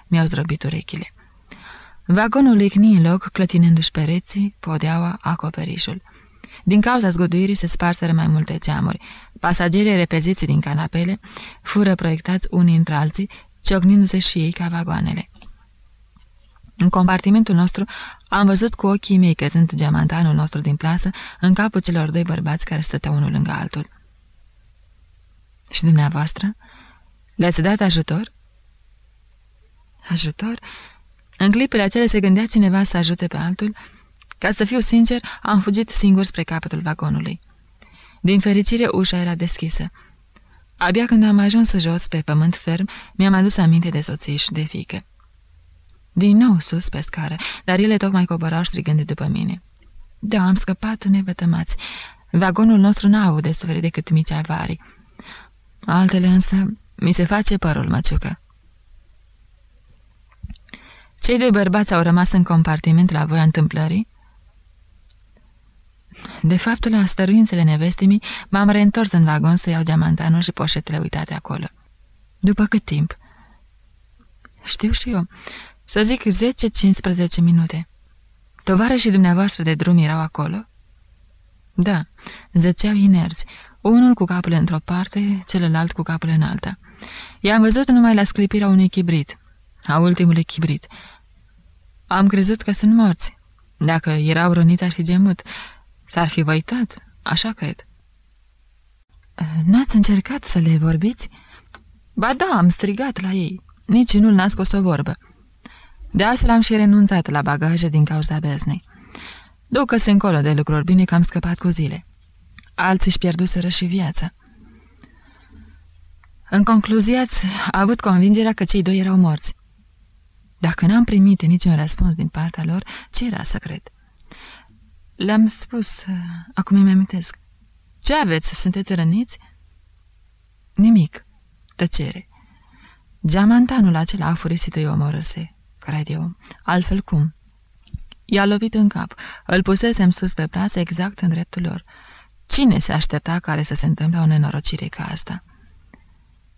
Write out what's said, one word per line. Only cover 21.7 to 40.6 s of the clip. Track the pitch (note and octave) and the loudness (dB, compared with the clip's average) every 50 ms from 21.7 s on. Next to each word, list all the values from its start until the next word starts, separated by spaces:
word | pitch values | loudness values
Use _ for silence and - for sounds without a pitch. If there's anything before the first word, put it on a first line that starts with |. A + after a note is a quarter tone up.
| - F#3+ | -2 -2
celor | F3+ - E3+ E3+ D#3 D3+ | -4 -2 -2 -2 -2 -2
doi | D#3+ E3+ E3+ | -2 -2 -2
bărbați | E3+ D#3+ E3 E3+ D3+ D3+ E3+ - | -2 -4 -4 -4 -4 -4 -6 -6
care | - E3+ D#3 | -6 -6 -6
stăteau | D#3 - - D3 - D3 D3 | -6 -6 -6 -8 -6 -4 -2
unul | D3 C#3+ C#3+ | -2 -2 0
lângă | D3 C#3+ D3 - | -2 -2 -2 -2
altul. | D3 - - - - D3 D3+ - _ _ _ _ _ _ _ _ _ _ _ _ _ _ _ _ _ _ _ _ _ _ _ _ _ _ _ _ _ _ _ _ _ _ _ - | -4 -6 -8 -8 -8 -10 -12 -12 _ _ _ _ _ _ _ _ _ _ _ _ _ _ _ _ _ _ _ _ _ _ _ _ _ _ _ _ _ _ _ _ _ _ _ -12
„Și | - - - | -8 -2 0
dumneavoastră? | E3 D#3+ D3+ D3 C#3+ - C#3+ D3+ D#3+ - - - G3+ A3 _ _ - - - - _ _ _ _ _ _ _ _ _ _ | 2 2 4 2 0 -2 -4 -6 -6 -6 -6 -6 -6 -6 _ _ -20 -20 -20 -20 _ _ _ _ _ _ _ _ _ _
Le-ați | - E3 F3 E3+ - | -2 -2 -2 0 0
dat | D#3+ F#3+ G#3 G#3 | 0 0 0 0
ajutor?” | G#3 F#3+ D3 D#3+ D#3 - D#3 F3 A3+ - _ _ _ _ _ _ _ _ _ _ _ _ _ _ _ _ _ _ _ _ _ _ _ _ _ _ _ _ _ _ _ _ _ _ - - | 0 0 0 0 -2 -2 -4 -6 -6 -8 _ _ _ _ _ _ _ _ _ _ _ _ _ _ _ _ _ _ _ _ _ _ _ _ _ _ _ _ _ _ _ _ _ _ -10 -8
Ajutor? | E3+ E3 - D#3 D3+ - G3+ A3 A#3 - - - - - - - _ _ _ _ _ _ _ _ _ - | -6 -6 -4 -6 -8 -8 -8 -8 -8 -10 -14 -18 -20 -20 -20 -20 _ _ _ _ _ _ _ _ _ -2
În | F#3 G3+ | 0 2
clipele | G3+ A#3 C4+ C#4 - A3 | 2 2 0 0 0 -2
acele | G3+ G3 - A#3 A#3+ A3+ | -2 0 0 0 0 0
se | - G#3 | 2 2
gândea | G3 G3 F#3 G3+ A3+ | 2 4 2 2 2
cineva | A3+ - A3 G3+ F#3+ F#3 G3 G3 | 0 2 2 4 4 4 2 0
să | F#3+ - F3 | 0 0 -2
ajute | E3+ E3 F3 - F#3 E3+ | -2 -2 -2 -4 -4 -6
pe | - D3 | -6 -4
altul? | D#3 E3+ F#3 - G#3 G#3+ G#3+ - - - - _ _ _ _ _ _ - - - | -4 -4 -4 -4 -4 -6 -8 -8 -16 -20 -20 _ _ _ _ _ _ -20 -12 -6
Ca | - G3 | -4 -4
să | G#3 - G#3+ | -2 -2 -2
fiu | G3+ A#3+ B3+ | -2 -2 -2
sincer, | G#3 - A#3 A#3 A#3 A3+ B3 A#3+ - - - - | -2 2 4 4 4 4 2 -2 -6 -10 -16 -10
am | - G#3 G#3+ G3 | -4 -2 0 0
fugit | F#3+ G#3+ G3 G#3+ A3+ A3+ | 0 0 -2 -2 -2 -4
singur | - - - G3+ F#3+ F#3+ F#3+ | -4 0 2 4 4 4 2
spre | F#3 - - E3 | -2 -4 -8 -8
capătul | - E3 D#3+ - E3 - D#3 | -6 -6 -8 -8 -8 -8 -8
vagonului. | E3 D#3+ D#3 - D#3+ D3 C#3+ D3+ D#3+ - - E3 _ _ _ _ _ _ _ _ - _ _ - - - _ _ | -6 -6 -6 -6 -4 -4 -4 -4 -6 -8 -10 -12 _ _ _ _ _ _ _ _ -20 _ _ -20 -20 -20 _ _
Din | - F3 G3 G3 | -2 0 2 2
fericire, | - G#3 G3 G3+ G3+ - A#3 A#3 A#3+ - | 2 2 2 0 2 0 0 0 0 0
ușa | - F#3 F#3+ - - F3+ | 0 -2 -2 -2 -2 -2
era | F3 F3 E3+ | -2 -4 -4
deschisă. | E3+ F3 E3+ - - - E3 - - - F3 - _ _ _ _ _ _ _ _ _ _ _ _ _ | -4 -6 -6 -6 -6 -8 -6 -6 -6 -6 -8 -12 _ _ _ _ _ _ _ _ _ _ _ _ _